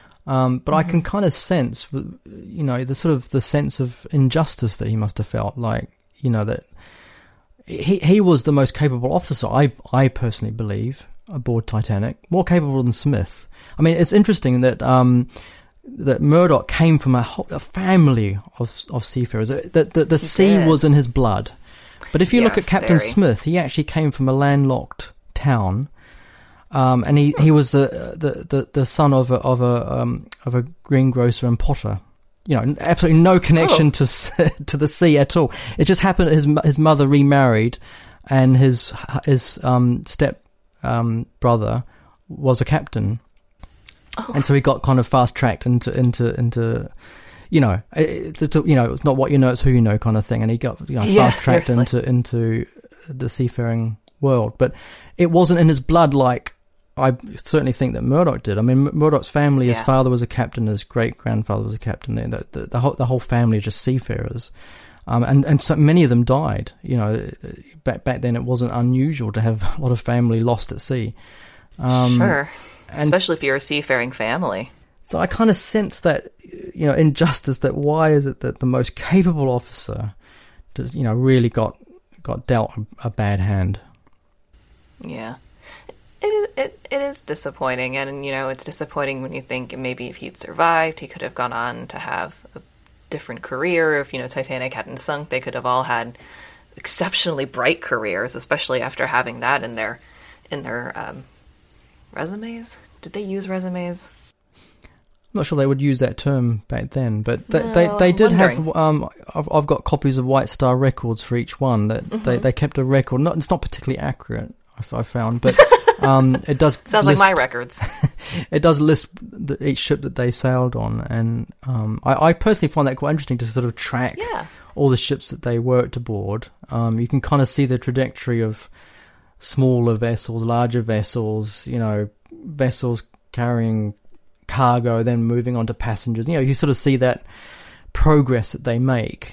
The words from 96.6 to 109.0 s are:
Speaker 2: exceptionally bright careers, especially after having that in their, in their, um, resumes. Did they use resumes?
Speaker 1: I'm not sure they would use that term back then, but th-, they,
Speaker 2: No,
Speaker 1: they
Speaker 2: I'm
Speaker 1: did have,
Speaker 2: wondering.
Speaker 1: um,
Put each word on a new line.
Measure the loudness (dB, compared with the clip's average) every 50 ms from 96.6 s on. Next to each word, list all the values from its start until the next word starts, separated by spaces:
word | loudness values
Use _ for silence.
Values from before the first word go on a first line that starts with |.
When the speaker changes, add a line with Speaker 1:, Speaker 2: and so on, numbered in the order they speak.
| _ _ -14
Speaker 2:
exceptionally | -6 -2 0 2 2 0 0 -2 -2 -2 -2 -4 -4 -6
bright | -8 -4 -2 0 0 -2 -2 -4
careers, | -4 -4 -4 -4 -4 -4 -4 -4 -6 -6
especially | -8 -6 -4 -4 -4 -2 -2 -4 -4 -4
after | -6 -6 -6 -4 -2
having | 0 -2 -2 -2 -6 -6
that | -4 -2 -2 -2 -4
in | -6 -8
their, | -6 -8 -8 -8 -10 -16 -20 -20 -20 -20 -20 -20 _ _ -12
in | -12 -12 -10
their, | -10 -10 -10 -10 -10 -12
um, | -12 -12 -12 -14 -16 -18 _ _ _ _ _ _ _ _ _ _ _ _ _ _ _ _ _ -12
resumes. | -10 -10 -10 -10 -10 -12 -12 -14 -14 -14 -14 -16 -16 _ _ _ _
Did | -18 -14 -12
they | -10 -8
use | -8 -8 -8 -8 -6
resumes? | -6 -6 -6 -6 -8 -8 -8 -8 -8 -10 -14 -16 -20 _ _ -20 _ _ _ _ _ _ _ _ _ _ _
Speaker 1:
I'm | -20 _ _ _ _ _ _ _ _ -6 -6
not | -4
sure | -2 0 0
they | 2
would | 2 0 0
use | 0 0 0 0
that | 0 -2 -4 -4
term | -4 -2 0 0 0 0 -2 -4 -6 -8
back | -8 -8 -8 -6
then, | -6 -4 -4 -2 -4 -4 -4
but | -4 -4 -6 -4 -2
th-, | -2 -2 -2 0 2
they, | 2 2 2
Speaker 2:
No, | 2 2
Speaker 1:
they | 2 4
Speaker 2:
I'm | 4
Speaker 1:
did | 4 4 4 6
have, | 6 4 4 2 0
Speaker 2:
wondering. | -4 -4 -2
Speaker 1:
um, | 0 2 2 2 0